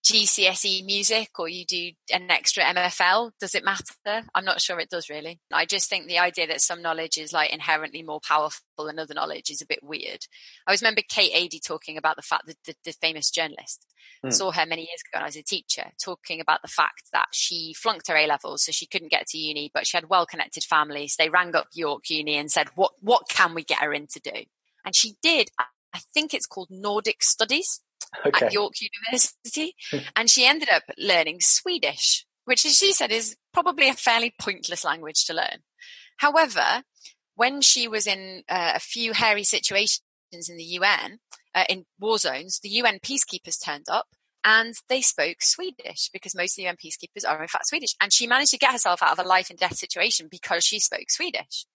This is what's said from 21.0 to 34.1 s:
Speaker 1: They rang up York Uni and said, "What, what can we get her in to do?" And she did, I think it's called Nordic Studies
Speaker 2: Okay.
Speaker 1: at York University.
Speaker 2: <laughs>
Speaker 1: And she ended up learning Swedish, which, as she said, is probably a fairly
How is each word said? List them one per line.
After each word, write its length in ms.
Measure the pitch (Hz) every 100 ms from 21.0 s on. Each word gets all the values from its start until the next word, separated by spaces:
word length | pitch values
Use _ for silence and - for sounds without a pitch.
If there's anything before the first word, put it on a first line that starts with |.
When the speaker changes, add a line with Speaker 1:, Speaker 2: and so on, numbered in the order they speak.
| 147 -
Speaker 1:
They 120 | 160
rang 260 | 180 175
up 120 | 165 -
York 340 | 165 156 143 -
Uni 280 | 156 151 147
and 140 | 147
said, 180 | 160 147 -
"What, 160 | 190 _
what 280 | 196 240 -
can 260 | - 180
we 100 | 165
get 160 | - 156
her 120 | 151
in 140 | 147 151
to 60 | -
do?" 240 | 143 - - _ _ _
And 100 | 196
she 220 | - 226 -
did, 300 | 320 320 208 -
I 420 | 123 _ _ - -
think 180 | 202 294
it's 140 | - -
called 220 | 190 180
Nordic 520 | 190 208 208 214 -
Studies 600 | - - 220 285 370 - _ _ - -
Speaker 2:
Okay. 220 | 143 - 117
Speaker 1:
at 60 |
York 220 | 202 208 -
University. 920 | 214 214 220 247 240 _ 233 302 320 _ -
Speaker 2:
<laughs> 220 | 139 135 -
Speaker 1:
And 140 | 233
she 160 | - 247
ended 240 | 302 294
up 140 | 220 - -
learning 440 | 202 175 156 175
Swedish, 840 | - - - 349 147 151 - - - _
which, 200 | - 247
as 120 | 311 285
she 160 | 392
said, 200 | - 202
is 240 | 220 220 - _
probably 360 | - 339 294 269
a 60 |
fairly 400 | 254 247